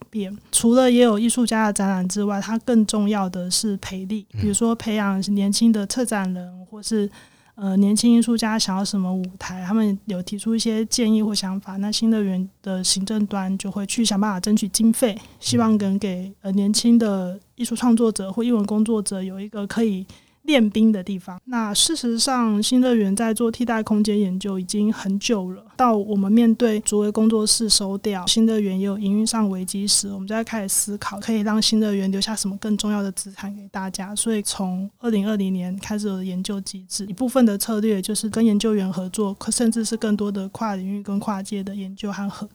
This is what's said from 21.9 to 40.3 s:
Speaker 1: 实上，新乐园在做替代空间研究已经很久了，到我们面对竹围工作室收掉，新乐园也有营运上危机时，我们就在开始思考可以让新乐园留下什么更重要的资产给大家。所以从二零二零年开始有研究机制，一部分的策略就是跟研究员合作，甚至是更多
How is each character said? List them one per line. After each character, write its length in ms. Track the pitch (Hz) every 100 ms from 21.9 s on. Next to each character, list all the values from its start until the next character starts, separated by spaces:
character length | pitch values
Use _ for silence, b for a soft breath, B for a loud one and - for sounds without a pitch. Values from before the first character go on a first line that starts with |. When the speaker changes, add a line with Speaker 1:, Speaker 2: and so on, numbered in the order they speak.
Speaker 1:
实 240 | 320 240 226
上， 420 | 277 254 226 208
新 200 | 214 254
乐 160 | 254 233
园 180 | 196
在 180 | 196 226
做 160 | 220 233
替 160 | 226
代 160 | 240 226
空 220 | 214 214
间 160 | 214 208
研 220 | 196 185
究 180 | 202 190
已 60 |
经 280 | 180 208 208
很 240 | 220 190 196
久 320 | - 214 180
了， 100 | 190 - -
到 200 | 247 220
我 200 | 202 202
们 160 | 196
面 200 | 220 233 220
对 240 | 240 214
竹 180 | - 208
围 140 | 208
工 180 | 208 220
作 160 | 226 214
室 220 | - 220
收 280 | - 196 196
掉， 280 | 214 190 180
新 180 | 226
乐 140 | 226 220
园 180 | 202 185
也 80 |
有 140 | 202 196
营 180 | 196 208
运 40 |
上 240 | 220 226 208
危 160 | 185
机 220 | 185 196 202
时， 240 | - 202
我 80 | 196
们 80 | 190
就 80 |
在 80 | 220
开 200 | 233 226
始 60 | 196
思 300 | - - 208
考 220 | - 202
可 120 | 196
以 100 | 220
让 200 | 208 214
新 160 | 214 214
乐 160 | 220
园 160 | 196 190
留 100 | 196
下 140 | 196
什 140 | 214 196
么 80 | 196
更 200 | 220 208
重 140 | 208
要 100 | 208
的 120 | 196
资 180 | 190 202
产 240 | 196 196
给 140 | 202 196
大 200 | 202 190
家。 280 | 185 190 208
所 180 | 226
以 80 | 214
从 480 | 202 - 185 185 196 -
二 120 | 240
零 200 | 214 202
二 60 | 214
零 160 | 190
年 240 | 185 180 196
开 180 | - 208
始 120 | 208
有 160 | 190
研 180 | 185 180
究 180 | 190 196
机 220 | 190 196 185
制， 180 | - 202
一 60 |
部 160 | 180 254
分 180 | 262 233
的 100 | 202
策 220 | - 214
略 240 | 220 202
就 100 | 185
是 160 | 208 220
跟 160 | 226
研 140 | 226 202
究 160 | 220
员 180 | 214 190
合 160 | 180 185
作， 260 | - 202 196 -
甚 180 | - 233
至 140 | 233
是 120 | 214 226
更 200 | 220 208
多 160 | 208